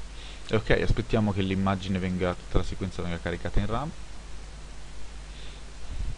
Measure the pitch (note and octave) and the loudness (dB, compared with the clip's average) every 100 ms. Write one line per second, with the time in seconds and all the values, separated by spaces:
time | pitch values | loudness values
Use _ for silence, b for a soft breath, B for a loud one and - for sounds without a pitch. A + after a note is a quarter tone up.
0 | - B B B - A2 - A#2+ F2+ - | -10 B B B 0 0 4 4 6 4
1 | - A#2 G#2 G2 F#2+ F#2+ F#2+ G2 G2 F#2+ | 4 4 4 4 2 4 4 2 2 0
2 | F#2 F2+ F2+ F2 - - E2+ - F#2 - | 2 2 0 0 2 2 4 -2 -4 -2
3 | F2 E2+ F2 F2 F2 - G#2 A#2 D3+ - | -2 -2 -2 -2 2 2 4 0 -2 -6
4 | - - - - - - - - - - | -8 -10 -8 -8 -8 -10 -10 -10 -8 -6
5 | - - - B B B - - - - | -6 -6 -10 B B B -12 -8 -6 -2
6 | - | -2